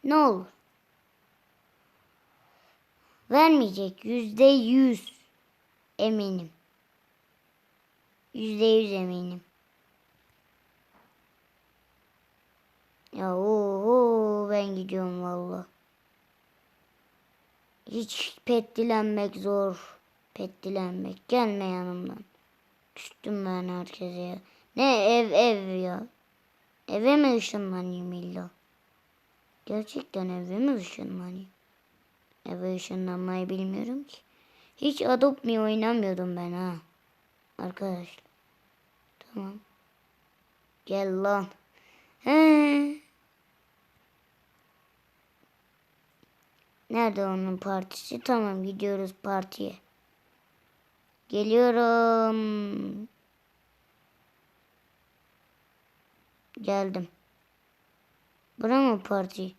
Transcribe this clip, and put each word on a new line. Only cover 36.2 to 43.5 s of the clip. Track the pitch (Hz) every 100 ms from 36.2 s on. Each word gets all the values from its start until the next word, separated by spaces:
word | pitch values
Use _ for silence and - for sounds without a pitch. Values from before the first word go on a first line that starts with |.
| 180 175
ben | 175
ha. | 175 185 170 - _ _ _ _ _ _ -
Arkadaşlar. | 185 185 196 180 175 - _ _ _ _ _ _ _ _ _ _
Tamam. | - 226 196 208 _ _ _ _ _ _ _ _ _ _ _ _ -
Gel | 196 196 185
lan. | 196 202 190 - _ _ _ _ _ _
He. | - 302 311 302 294 285 285 302 _ _ _ _ _